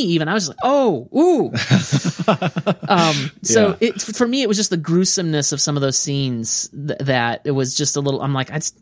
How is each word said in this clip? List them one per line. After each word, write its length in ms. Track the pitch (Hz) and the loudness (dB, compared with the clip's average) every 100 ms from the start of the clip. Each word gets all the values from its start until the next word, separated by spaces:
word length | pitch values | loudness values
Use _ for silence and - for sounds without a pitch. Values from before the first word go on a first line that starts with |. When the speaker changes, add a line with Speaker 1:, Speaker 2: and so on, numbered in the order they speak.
Speaker 1:
even, 260 | 214 170 156 | 2 0 0
I 80 | |
was 140 | 208 165 | 0 -2
like, 100 | - | -2
"Oh, 440 | 247 285 247 139 120 254 | 0 2 2 0 -2 2
ooh." 360 | 349 311 135 | 4 4 2
Speaker 2:
<laughs> 640 | 120 - 196 156 139 175 - 175 180 175 - 202 175 156 | -2 2 2 2 -2 -2 -2 0 2 0 -2 -2 -4 0
Speaker 1:
Um, 420 | 175 165 147 139 - | 2 2 0 -4 -6
so 340 | - 226 208 - | 0 4 4 2
Speaker 2:
Yeah. 80 | 233 | -2
Speaker 1:
it, 120 | - | -2
for 240 | - 208 233 | -6 -2 0
me, 160 | 262 | 0
it 60 | 233 | 0
was 80 | 208 | 0
just 140 | 208 | 0
the 60 | 170 | -2
gruesomeness 760 | 151 170 185 - 170 151 143 | 0 2 2 0 0 0 0
of 80 | 139 | -2
some 160 | - 143 | -2 0
of 40 | |
those 160 | 139 127 | 0 0
scenes 680 | - 139 135 120 117 - - | -2 -2 -2 -2 -2 -4 -4
th-, 280 | - 143 - | -8 -8 -6
that 420 | 135 127 120 113 | 0 0 0 -2
it 60 | 147 | -2
was 220 | 135 127 | -2 -2
just 220 | - 143 147 | -2 -2 -2
a 40 | |
little, 200 | 139 139 | -2 -2
I'm 100 | 135 | -2
like, 160 | 135 131 | -2 -4
"I 60 | 151 | -6
just, 220 | - - | -8 -10